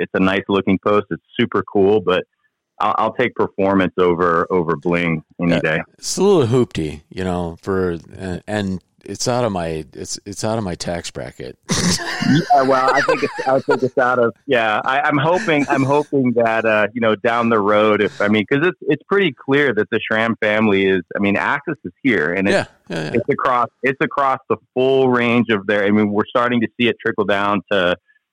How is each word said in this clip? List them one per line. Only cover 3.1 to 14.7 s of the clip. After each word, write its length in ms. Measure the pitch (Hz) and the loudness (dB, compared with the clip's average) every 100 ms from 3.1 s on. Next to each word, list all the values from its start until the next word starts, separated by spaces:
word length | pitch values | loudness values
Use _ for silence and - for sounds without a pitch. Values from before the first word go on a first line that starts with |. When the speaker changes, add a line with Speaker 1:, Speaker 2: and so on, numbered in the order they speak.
Speaker 1:
take 200 | - 123 - | 0 -2 -2
performance 580 | 101 - 95 98 90 - | -4 0 0 2 0 2
over, 480 | 90 85 87 85 87 | 2 2 2 2 0
over 260 | 92 80 78 | 0 0 -2
bling 480 | 87 85 85 80 - - | -2 -2 0 -4 -6 -4
any 120 | 87 | -2
Speaker 2:
Yeah, 80 | 85 | 0
Speaker 1:
day. 220 | 82 78 - _ | 0 -2 -6 _
Speaker 2:
it's 200 | - - | -8 0
a 60 | |
little 240 | 190 190 117 127 120 | 4 4 4 2 0
hoopty, 380 | - 78 73 - | -2 -6 -8 -14
you 140 | - | -8
know, 320 | 92 90 85 82 | -4 -4 -4 -8
for, 300 | - 95 92 85 - - | -4 -2 -2 -4 -10 -14
and, 260 | 95 90 - | -10 -10 -6
and 360 | 104 98 92 - _ - | -6 -4 -6 -10 _ -14
it's 220 | 98 - | -8 -4
out 180 | 123 120 | -2 -2
of 60 | |
my, 340 | 95 82 80 78 | -4 -6 -6 -10
it's, 260 | - - - - | -14 -12 -12 -12
it's 180 | 101 | -8
out 140 | 110 113 | -4 -4
of 60 | |
my 120 | 95 85 | -6 -8
tax 340 | - 85 - | -8 -8 -8
bracket. 460 | - 62 - 64 - - | -12 -14 -14 -16 -14 -6
<laughs> 300 | 147 180 - 339 - - | -4 -2 -2 -4 -4 0
Speaker 1:
Yeah, 360 | 139 - 143 | 0 4 2
well, 260 | 131 131 131 | 4 2 2
I 100 | - | 2
think 200 | - - | 0 0
it's, 260 | - - - | -2 -4 -2
I 120 | 131 | 0
think 240 | - 131 | 0 0
it's 140 | 127 - | -2 0
out 180 | 123 127 | 0 2
of, 160 | 117 - - | 0 -2 -2
yeah, 340 | 123 113 | 0 0